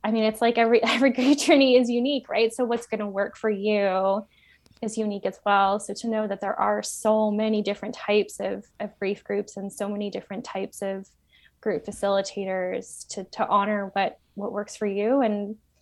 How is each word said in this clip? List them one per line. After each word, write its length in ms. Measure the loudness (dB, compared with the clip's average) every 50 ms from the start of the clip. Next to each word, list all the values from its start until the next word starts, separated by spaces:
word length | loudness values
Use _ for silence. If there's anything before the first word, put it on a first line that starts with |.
| -4
I 80 | -2
mean, 120 | 0 2 2
it's 180 | 0 0 2
like 160 | 2 2 2
every, 260 | 4 4 4 4 4 4
<laughs> 120 | 2 2
every 160 | 4 4 4
grief 280 | 4 4 4 4 4 4
journey 360 | 6 6 6 6 8 8 6
is 120 | 6 6 4
unique, 400 | 2 0 0 0 0 -2 -4 -2
right? 240 | 0 2 2 2 0
So 120 | 0 -2
what's 220 | 0 -2 -2 -4
gonna 220 | -4 -6 -4 -4 -4
work 280 | -2 -4 -4 -4 -4
for 120 | -4 -2 -2
you 760 | -2 0 0 0 2 2 2 2 2 2 2 2 0 0 -2 _ _ _ _ _ _ _ _ _ _ -10
is 160 | -8 -6 -4
unique 280 | -2 -2 -2 -2 -2 -4
as 140 | -4 -4 -2 0
well. 340 | 4 4 4 4 4 2 0
So 140 | -4 -6 -10
to 140 | -6 -4
know 200 | -2 -2 -2 -2
that 140 | -2 -4 -4
there 180 | -4 -4 -2 0
are 240 | 0 0 0 0 -2
so 480 | -6 -6 -2 0 2 2 4 2 2
many 300 | 0 0 0 0 0 0
different 340 | 0 -2 -4 -4 -6 -10 -10
types 440 | -6 -2 2 2 2 2 0 -4 -6
of, 260 | -6 -6 -6 -6 -10 _ _ -10
of 180 | -10 -10 -8 -6
grief 240 | -4 -4 -4 -4 -6
groups 320 | -4 -4 -4 -4 -6 -8
and 140 | -10 -10 -8
so 160 | -8 -6 -6
many 220 | -4 -4 -4 -6 -6
different 340 | -6 -8 -10 -10 -10 -10 -10
types 380 | -8 -8 -8 -8 -8 -8 -8
of 260 | -6 -6 -6 -6 -10 -14 _ _ _ _ _ _ _ _ _ _
group 240 | -4 -4 -4 -4 -4
facilitators 1200 | -8 -6 -2 0 0 2 0 0 -2 -4 -6 -4 -4 -2 -2 -2 -4 -4 -6 -8 -10 -14 -18 -14
to, 160 | -12 -10 -12 -12
to 240 | -8 -6 -4 -2
honor 420 | 2 2 2 2 2 -2 -2 -4 -4 -2
what, 260 | -2 -2 -2 -4 -8 _ _ -12
what 160 | -10 -8 -6
works 240 | -6 -6 -8 -8 -6
for 100 | -4 -4
you 360 | -2 -2 0 0 2 2 2
and 340 | 2 2 0 -2 -4 -6 -10 -12 _ _ _ _